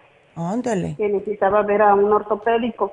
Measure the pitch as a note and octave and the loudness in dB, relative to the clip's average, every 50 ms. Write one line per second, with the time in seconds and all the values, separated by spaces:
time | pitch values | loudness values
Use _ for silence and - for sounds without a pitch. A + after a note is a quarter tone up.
0 | _ _ _ _ _ _ _ E3 E3+ E3+ G3+ B3 B3 B3+ A3+ F#3 E3+ E3 D#3 C#3+ | _ _ _ _ _ _ _ -8 -6 -4 -4 -4 -4 -2 -2 -2 -4 -4 -4 -4
1 | G#3+ G#3 G#3 F#3+ F#3 G#3 G3+ - G3+ F#3+ G3+ G#3+ G3+ G#3 G3+ G3+ G#3+ G#3 G3+ G3+ | -4 -2 -2 -2 -4 -6 -4 -2 0 2 2 2 0 0 2 2 4 4 4 4
2 | G3+ G#3 G#3 G#3 G3+ - A3 G#3 - A#3 A#3 A#3 A#3 A#3+ - - G#3 G3+ | 4 4 2 2 0 -2 -4 -4 -2 0 0 0 0 -2 -4 -4 -6 -6